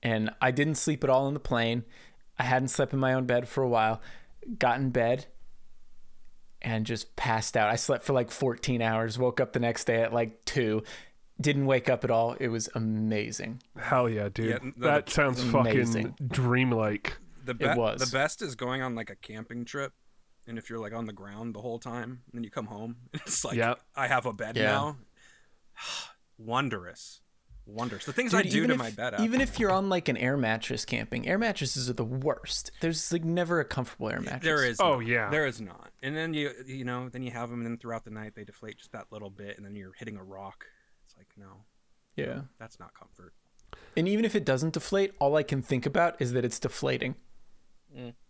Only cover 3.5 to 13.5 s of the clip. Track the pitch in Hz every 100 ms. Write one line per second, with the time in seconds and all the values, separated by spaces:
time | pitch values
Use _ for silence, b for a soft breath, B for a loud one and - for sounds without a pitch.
3.5 | - 131 117 110 110 B B B - -
4.5 | - 127 120 135 123 117 131 - - -
5.5 | - - - - - - - - - -
6.5 | - - 113 110 117 - - 127 110 107
7.5 | 120 107 117 - 127 - 135 123 - 135
8.5 | 117 - 123 113 110 113 110 123 120 127
9.5 | 127 120 117 - 113 117 120 113 110 -
10.5 | - 117 107 107 B B B - - 147
11.5 | 139 135 131 123 123 123 113 117 123 127
12.5 | 113 110 - 110 110 110 107 107 110 -